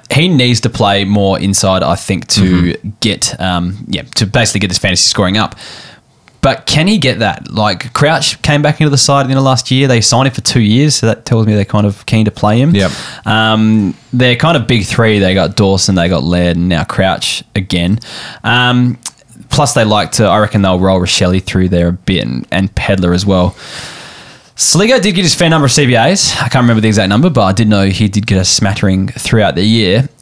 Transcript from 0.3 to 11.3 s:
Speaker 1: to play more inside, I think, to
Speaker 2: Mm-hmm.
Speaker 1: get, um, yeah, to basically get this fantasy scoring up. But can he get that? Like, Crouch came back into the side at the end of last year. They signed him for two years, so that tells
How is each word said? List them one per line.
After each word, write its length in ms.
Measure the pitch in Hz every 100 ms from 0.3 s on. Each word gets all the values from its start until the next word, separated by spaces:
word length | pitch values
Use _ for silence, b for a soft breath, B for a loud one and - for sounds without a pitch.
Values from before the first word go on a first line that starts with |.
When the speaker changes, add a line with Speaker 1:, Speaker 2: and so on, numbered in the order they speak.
| 151 123 117
Speaker 1:
to 100 | 127
play 340 | - 104 101
more 340 | 98 104 98 95
inside, 440 | 98 95 98 92
I 140 | 78 87
think, 300 | - 95 -
to 120 | 101 92 92 87
Speaker 2:
Mm-hmm. 140 | - 104 -
Speaker 1:
get, 400 | 110 - - -
um, 440 | 92 90 90 101 -
yeah, 140 | 90 - -
to 100 | 101
basically 340 | 123 113 101
get 80 | 98
this 100 | 92
fantasy 300 | 98 90 -
scoring 280 | - 92 107
up. 180 | 107 - B B B B _ _ _ _
But 260 | 135 - -
can 220 | 151 175
he 100 | 214
get 220 | 135 101
that? 300 | 104 - -
Like, 400 | 101 107 90 -
Crouch 480 | - 147 160 - -
came 200 | - 147
back 180 | 147 151
into 100 | 156
the 80 | 139
side 220 | - 139
at 20 |
the 60 | 131
end 80 | 135
of 60 |
last 260 | 135 123 -
year. 160 | 131 135
They 120 | 120
signed 260 | - 117 135
him 60 |
for 60 | -
two 200 | - 127
years, 360 | 107 117 151 -
so 100 | 110
that 180 | -
tells 220 | -